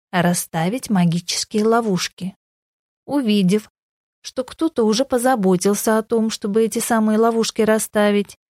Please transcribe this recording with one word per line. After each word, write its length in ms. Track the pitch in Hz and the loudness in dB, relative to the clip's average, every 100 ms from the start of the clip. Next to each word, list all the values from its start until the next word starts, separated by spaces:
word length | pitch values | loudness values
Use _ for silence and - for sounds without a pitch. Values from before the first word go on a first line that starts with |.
| _ | _
Расставить 800 | 180 170 - - 165 170 262 - | -2 0 -2 -4 -4 -4 -4 -2
магические 760 | 190 175 170 - - - 214 220 | 0 2 0 -4 -8 -4 -2 2
ловушки. 680 | 233 226 180 - - 180 - _ _ _ _ _ _ - | 2 0 -2 -4 -8 -12 -12 _ _ _ _ _ _ -6
Увидев, 640 | 285 226 208 185 214 - _ _ _ _ _ | -2 0 2 2 0 -2 _ _ _ _ _
что 220 | - - | -12 -10
кто-то 400 | 254 - 320 - | -10 -4 -2 0
уже 220 | 214 214 269 | 0 2 0
позаботился 920 | 240 254 247 190 180 196 202 226 220 | 0 0 2 2 2 0 0 0 0
о 60 | |
том, 260 | 220 226 220 | 0 -2 -2
чтобы 340 | - 208 220 | -4 -2 0
эти 160 | 220 233 | 0 -2
самые 380 | - 226 220 214 | -2 0 2 2
ловушки 440 | 226 226 214 - | 2 2 -2 0
расставить, 760 | 214 220 - 214 208 208 196 - | 0 0 0 0 2 0 -2 -12